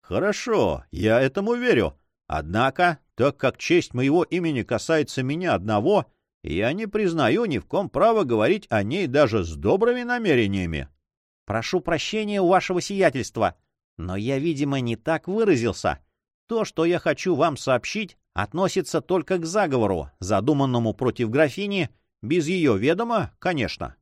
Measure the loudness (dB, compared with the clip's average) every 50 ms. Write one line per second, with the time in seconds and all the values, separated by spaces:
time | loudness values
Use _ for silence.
0 | _ -4 -4 -2 0 0 -2 -2 -2 -2 0 2 2 2 0 -2 -6 _ -8 -2
1 | 2 4 4 4 4 2 0 -2 -2 -2 -2 0 2 2 4 4 4 0 -2 _
2 | _ _ _ _ _ _ -6 -6 -4 -2 -2 0 0 0 2 2 2 2 2 -2
3 | _ _ _ 0 0 0 0 _ -2 -2 -2 -2 -2 2 2 2 2 0 -4 -2
4 | 0 2 4 2 2 0 -2 -2 -2 -2 -2 -2 -2 -2 -4 -4 0 0 0 0
5 | 0 -2 -4 -6 -4 -4 -4 -4 -2 0 -2 0 0 0 0 2 2 2 2 2
6 | 0 _ _ _ _ _ _ _ _ -6 -2 0 0 0 -2 -2 -6 -4 -2 0
7 | 0 0 0 2 2 2 2 2 0 0 -2 -4 -4 _ -4 -4 -4 -2 _ 2
8 | 2 4 4 2 2 2 2 2 2 2 2 0 -2 -2 -2 -2 -2 -2 -2 -4
9 | -4 0 2 2 2 4 2 0 -2 -2 -6 -4 0 0 2 2 2 0 0 -2
10 | -2 -4 -4 -2 0 2 2 4 2 2 0 -2 -2 -2 -4 -6 -8 -10 _ _
11 | _ _ _ _ _ _ _ _ _ -6 -6 -4 -4 -2 -2 -2 -2 0 -2 -2
12 | -2 -4 -4 -4 -4 -2 -2 0 2 4 4 4 2 0 -4 -4 -4 -4 -2 2
13 | 2 2 2 0 -6 -6 _ -2 -2 -2 -2 _ _ _ _ _ _ _ _ -10
14 | -8 -6 -6 -4 -4 -2 -4 -2 -2 -2 -2 -2 -2 -2 -2 -2 -2 -2 -4 -4
15 | _ -4 -4 -4 _ -4 -2 0 2 2 4 2 2 -2 -2 -2 -2 -4 -4 -4
16 | _ _ _ _ _ _ _ _ _ _ -4 -4 -4 -4 -2 -2 0 0 0 0
17 | 0 -2 -4 -2 0 -2 0 2 2 0 0 -4 -2 0 0 0 0 -4 -8 -8
18 | -8 -8 -12 _ _ _ _ -6 -6 -4 -2 -2 -2 0 0 -2 -4 0 -2 -4
19 | -2 0 -2 -2 0 0 -2 -2 -2 -2 0 0 0 2 2 2 2 2 0 0
20 | -2 -8 _ _ -4 0 0 0 2 2 2 2 2 2 2 0 0 0 -2 0
21 | -2 -2 0 0 -4 -2 2 2 2 2 2 -4 -6 -4 -2 -2 -4 -4 _ _
22 | _ _ _ _ -6 -2 0 0 0 0 -2 2 2 2 2 2 2 0 0 0
23 | -2 -2 -2 -2 -2 -4 _ _ -6 -4 -2 -2 -2 -4 -4 -8 -10 -12 -12 _